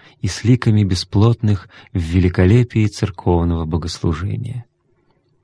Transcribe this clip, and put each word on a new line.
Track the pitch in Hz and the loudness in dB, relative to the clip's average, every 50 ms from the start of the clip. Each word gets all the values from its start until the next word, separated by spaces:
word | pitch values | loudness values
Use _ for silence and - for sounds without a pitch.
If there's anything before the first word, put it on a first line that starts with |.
| _ - _ _ | _ -20 _ _
и | - 95 | -8 -8
с | - - - | -6 -2 2
ликами | 110 127 120 - 117 107 107 104 | 2 2 2 2 2 2 2 2
бесплотных | 90 90 87 - - - 98 107 117 113 - - 104 104 - - - - - - _ | 0 -2 -4 -6 -2 0 2 2 2 2 0 0 -2 -2 -2 -4 -12 -20 -20 -14 _
в | - 92 | -6 -6
великолепии | 80 80 85 95 90 90 - 95 92 90 110 123 120 120 - 110 107 | -4 0 2 2 2 2 2 2 4 4 4 4 2 2 0 0 0
церковного | 104 - - - 92 - - - 95 87 85 85 85 85 82 82 | 0 -2 -4 -6 -6 -6 -4 -2 0 0 2 0 0 -2 -2 -4
богослужения. | 78 85 80 80 82 - - - 85 78 76 92 101 104 110 110 110 113 120 - _ _ _ _ _ _ _ _ _ _ _ _ _ _ _ | -4 -4 -4 -4 -6 -8 -4 -4 -4 -4 -4 -6 -8 -8 -8 -8 -10 -10 -12 -14 _ _ _ _ _ _ _ _ _ _ _ _ _ _ _